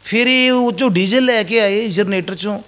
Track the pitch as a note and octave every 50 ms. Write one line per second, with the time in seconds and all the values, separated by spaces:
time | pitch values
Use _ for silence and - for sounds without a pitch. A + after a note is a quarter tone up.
0 | - - G3 A3+ A#3+ B3 B3+ B3+ B3+ B3+ B3+ B3+ B3 A#3+ A#3 - C4+ B3+ F#3 F3+
1 | F#3+ F#3+ G#3+ C4 B3+ B3 A#3+ A3+ G#3 E3+ A3 A3+ G#3+ G3+ G3 G#3 A3+ A3 F3 F3+
2 | G#3 F#3 G3 F#3+ E3+ D3 F#3+ F3 - G#3 G#3 - -